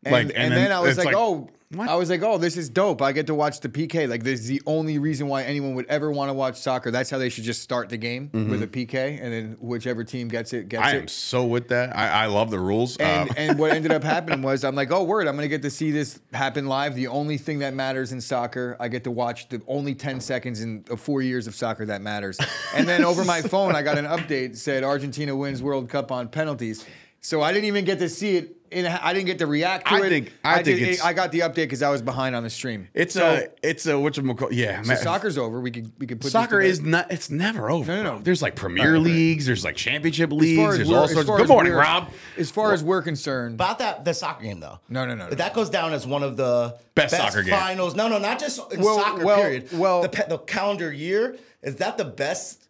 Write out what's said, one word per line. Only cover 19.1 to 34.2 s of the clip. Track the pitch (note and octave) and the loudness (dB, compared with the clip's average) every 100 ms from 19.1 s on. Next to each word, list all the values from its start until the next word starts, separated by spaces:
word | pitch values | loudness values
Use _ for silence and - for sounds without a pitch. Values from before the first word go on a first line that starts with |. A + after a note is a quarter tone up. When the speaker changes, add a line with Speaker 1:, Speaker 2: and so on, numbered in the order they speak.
Speaker 1:
watch | A#2+ B2 A#2 - | -2 -2 -4 -10
the | A#2+ - | -12 -6
only | C#3 C#3+ | -4 -4
ten | C3+ C#3+ C3 | -6 -6 -8
seconds | A#2+ B2+ B2+ A2 | -4 -6 -6 -8
in, | A2+ A2 - | -8 -8 -8
uh, | A#2 | -10
four | - C#3 | -4 -2
years | C3 B2+ A2+ | -2 -4 -6
of | |
soccer | G2+ A#2+ A2 G#2+ | -6 -6 -4 -6
that | G2+ | -6
matters. | G2+ G#2 G2+ F#2 C3+ - - | -6 -6 -6 -6 -8 -6 -4
And | C#3+ C#3 | 0 2
then | F3 E3+ | 4 4
over | F3 | 4
my | F#3 E3+ | 2 2
Speaker 2:
<laughs> | D#3 | 2
Speaker 1:
phone, | F#3+ G3 | 0 2
I | D#3 | 2
got | D3 D3 | 2 0
an | |
update, | D3 E3 D3+ C#3 C3 A#2 | 0 -2 -2 -2 -2 -6
said, | D3 C3+ | -2 0
"Argentina | C3+ C#3 C#3 B2+ D3 | 0 0 -2 -4 -4
wins | C3+ C#3 C3+ | -2 -4 -4
World | C3 C3+ B2 | -2 -2 -2
Cup | C#3+ C3+ | -4 -4
on | B2+ A#2+ | -6 -6
penalties." | D#3 D#3 C3+ A#2 A2 - - - _ | -4 -4 -2 -6 -8 -12 -20 -20 _
So | - D#3 | -4 0
I | D3+ | 2
didn't | G3 G#3 | 2 0
even | G3+ F#3 | 0 0
get | G3 | 0
to | F3 | -2
see | - G#3 F#3 | -2 0 0
it. | D3+ - _ | 0 -14 _
In, | F3 F3+ | -4 -2
I | F3 D#3 | 0 0
didn't | F#3 F#3+ | 0 0
get | F#3 | -2
to | D#3 | 0
react | D3 E3+ F#3 - | 2 0 0 2
to | |
Speaker 2:
I | G3 | 4
Speaker 1:
it. | G3 | 4
Speaker 2:
think, | E3 A#2 - | 2 0 -4
I | - | 2
Speaker 1:
I | F3 | 4
Speaker 2:
think | E3 A#2+ | 4 2
Speaker 1:
did, | B2+ | 2
Speaker 2:
it's | F3+ | 2
Speaker 1:
I | E3 | 2
got | F3 F3+ | 2 0
the | D#3+ | 0
update | E3+ D3 D3+ | 0 0 -2
'cause | B2+ | 0
I | C#3+ | 0
was | C#3+ | 0
behind | A#2+ B2+ C3 | -2 -2 -2
on | B2 | -2
the | A#2 | -6
stream. | - C3 A2 F#2 | -6 -6 -8 -8
Speaker 2:
It's | - F3 | -2 0
Speaker 1:
So, | F#3 | 4
Speaker 2:
a, | E3+ D#3 - - | 4 4 0 -4
it's | D3 D#3+ D#3+ | -4 -2 0
a, | |
whatchamacall-, | C#3+ C#3+ D3 | 2 2 0